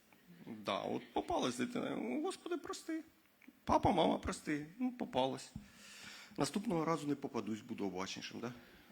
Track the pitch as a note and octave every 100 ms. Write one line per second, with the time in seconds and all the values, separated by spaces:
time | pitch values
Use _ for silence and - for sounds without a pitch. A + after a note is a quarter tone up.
0 | _ - - - - G#2+ G#2 G2 G#2 A#2+
1 | - - - E4 B3+ - B3 - - C#3
2 | A3+ B3+ F4+ - - F4 - F#4 - D#4+
3 | - - _ _ - - - - - E3
4 | E3 - - F#3 - D3 D3+ G#3+ B3+ A#3+
5 | C#3+ C#3 C3 C3 - - - - - -
6 | - - - - - G#3 A3 E3+ D#3 D#3+
7 | D3 C#3+ C#3 A#2 G#2 G#2+ A#2+ G2+ G2+ F#2
8 | F#2+ - - - B2+ - - - -